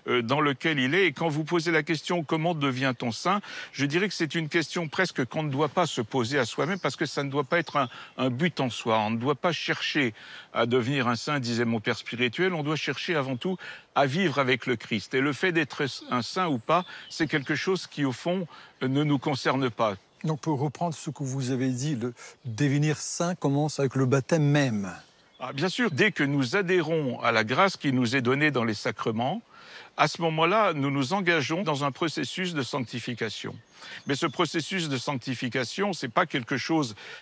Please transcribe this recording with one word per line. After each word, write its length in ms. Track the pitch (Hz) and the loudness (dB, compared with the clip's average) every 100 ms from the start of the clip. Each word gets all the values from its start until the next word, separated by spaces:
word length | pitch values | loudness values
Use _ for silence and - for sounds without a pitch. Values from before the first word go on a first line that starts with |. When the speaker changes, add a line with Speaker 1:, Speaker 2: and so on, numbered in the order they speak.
| - | 0
Speaker 1:
euh, 140 | 123 | 0
dans 180 | 117 143 | 2 2
lequel 200 | 147 135 | 2 2
il 340 | 165 147 127 | 0 2 2
est. 120 | 175 180 | 2 2
Et 80 | |
quand 160 | 135 165 | 2 0
vous 160 | 151 156 | 0 0
posez 260 | 170 165 | 0 2
la 120 | 156 | 2
question, « 380 | 151 156 - 175 151 | 0 -2 -2 -2 0
Comment 280 | 160 165 | 0 0
devient-on 600 | 160 139 127 135 123 123 | 0 0 2 0 0 -4
saint ? » 260 | 110 175 202 - - - | -2 0 0 -2 -12 -10
je 140 | - 139 | -2 0
dirais 240 | 165 202 | 2 0
que 40 | |
c'est 220 | - 160 170 | 0 -2 -2
une 140 | 156 | 0
question 400 | 170 143 180 160 | 0 0 -4 -2
presque 340 | - 180 - | 0 0 0
qu'on 200 | 127 160 | -4 -2
ne 60 | 151 | -2
doit 200 | 135 151 | 0 2
pas 160 | 185 160 | 2 0
se 160 | - | 0
poser 360 | 110 131 113 143 | -2 0 2 2
à 60 | |
soi-même 360 | 117 - 143 196 | 0 0 -2 0
parce 180 | 151 - | -2 -2
que 80 | 156 | -4
ça 180 | - | -2
ne 60 | 139 | -2
doit 160 | 139 135 | -2 0
pas 140 | 170 | 0
être 180 | 160 147 | 0 0
un, 100 | 123 - - - | -2 -4 -12 -2
un 120 | 131 | -2
but 300 | 123 175 - | 2 0 0
en 100 | 131 | -2
soi. 300 | - 117 110 | -2 0 2
On 120 | 107 | 2
ne 60 | 113 | 0
doit 180 | 127 143 | 0 0
pas 180 | 180 | 0
chercher 600 | 156 - 156 - 156 123 - - - - | 0 -2 -2 -2 0 0 -2 -12 -18 -6
à 120 | - 120 | -2 2
devenir 420 | 127 117 143 120 | 2 2 0 0
un 80 | 117 | 0
saint, 240 | - 143 | -2 -2
disait 240 | 120 120 | 0 0
mon 160 | 117 113 | 0 0
père 160 | 123 117 | -2 -4
spirituel. 580 | - 117 123 - 185 | -4 -2 -2 0 0
On 100 | 170 | 0
doit 120 | 147 151 | -2 -2
chercher 400 | - 131 - 160 | -2 -4 -2 -2
avant 220 | 131 127 | 0 -2
tout 180 | 185 185 - - - 131 | -4 -4 -8 -16 -2 2
à 100 | 139 | 2
vivre 320 | 151 180 139 | 2 2 2
avec 280 | 127 131 131 | 2 2 0
le 100 | 117 | -2
Christ. 380 | - 107 - | -2 -6 -2
Et 80 | 131 | 0
le 100 | 143 | 0
fait 220 | 135 185 | 2 0
d'être 320 | 165 147 - 139 - 294 | 2 0 -2 -4 -6 -4
un 100 | 123 | -4
saint 260 | - 190 175 | -2 -2 0
ou 100 | 127 | 0
pas, 260 | - 170 180 - - | 2 2 0 -10 -12
c'est 180 | - 160 | -4 0
quelque 280 | 156 131 143 | 0 0 -2
chose 320 | - 185 - | 0 -2 -4
qui, 160 | - | -2
au 80 | 139 | -2
fond, 340 | 117 170 185 170 - - - | -2 -2 -2 -4 -12 -20 -6
ne 220 | 131 139 151 | 0 2 2
nous 120 | 139 | 2
concerne 520 | 160 131 160 135 131 | 0 0 2 2 0
pas. 260 | - 110 95 _ - 156 | 2 0 0 _ -6 -4
Speaker 2:
Donc, 160 | 156 | -2
pour 180 | 165 139 | -2 0
reprendre 340 | 147 - 175 | -2 -2 -4
ce 160 | 147 - | -4 -8
que 140 | 139 | -6
vous 280 | 135 135 127 | -6 -4 -2
avez 180 | 131 131 | 0 0
dit, 260 | 123 151 127 | 0 -2 -2
le 180 | 123 - - - | -4 -8 -16 -14
devenir 540 | 127 110 143 143 151 147 | -8 0 2 4 2 0
saint 360 | - - 175 | -4 -2 -2
commence 460 | 185 143 139 151 - | 0 2 2 0 0
avec 160 | 135 135 | 0 2
le 100 | 131 | 4
baptême 380 | 139 - 165 | 4 4 4
même. 500 | 143 147 135 104 95 85 - _ _ - | 6 4 4 0 -4 -10 -18 _ _ -12
Speaker 1:
Ah, 140 | 127 | -8
bien 160 | 139 180 | -2 -2
sûr, 200 | - 240 | 2 0
dès 200 | 143 208 | 4 2
que 140 | - 143 | 4 2
nous 320 | 143 123 196 | 2 2 0
adhérons 640 | 175 185 151 165 135 117 | 2 2 2 0 -2 0
à 100 | 120 | 2
la 140 | 113 107 | 4 4
grâce 320 | 135 196 - | 4 2 2
qui 160 | 143 | 0
nous 240 | 127 117 135 | 2 4 2
est 40 | |
donnée 300 | 120 139 151 | 2 4 4
dans 140 | 139 113 | 2 0
les 80 | |
sacrements, 680 | 104 127 - 120 113 127 220 - - - - - - | -2 -4 -4 -2 0 -2 -4 -8 -20 -20 -20 -8 0
à 120 | 151 | 0
ce 140 | - | 2
moment-là, 520 | 170 160 165 214 202 | 0 2 4 4 2
nous 180 | 156 139 | 2 0
nous 200 | 139 131 | 0 0
engageons 520 | 196 175 165 127 160 | 0 2 2 2 -2
dans 200 | 156 139 | -2 0
un 80 | 143 | -2
processus 600 | - 165 - 131 - 185 | -2 -2 -2 -4 -4 -4
de 80 | 156 | -2
sanctification. 920 | 127 147 117 123 127 117 110 - - 104 - - - - - | -2 -4 -6 -6 -8 -4 -6 -6 -10 -12 -18 -20 -18 -10 -4
Mais 80 | 143 | -2
ce 100 | 160 | 0
processus 640 | - 170 170 - 190 160 | 0 0 0 -2 -4 -2
de 100 | 131 | -2
sanctification, 960 | 147 135 - 123 123 131 117 - 202 | -4 -4 -6 -6 -2 -2 -2 -2 -2
c'est 180 | 165 131 | -2 -2
pas 160 | 170 185 | 0 0
quelque 300 | 143 117 131 | -2 -2 -4
chose 400 | - 160 123 107 - - | 0 0 0 -6 -16 -18